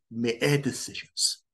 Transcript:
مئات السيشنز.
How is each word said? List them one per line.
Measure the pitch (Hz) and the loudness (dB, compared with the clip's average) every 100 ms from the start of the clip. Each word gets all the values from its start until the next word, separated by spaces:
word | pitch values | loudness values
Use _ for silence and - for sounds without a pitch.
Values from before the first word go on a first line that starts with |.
| _ | _
مئات | 113 117 113 147 143 139 | -2 -2 2 4 4 2
السيشنز. | - - 95 - - - - _ | -4 -6 -12 -12 -4 -2 -4 _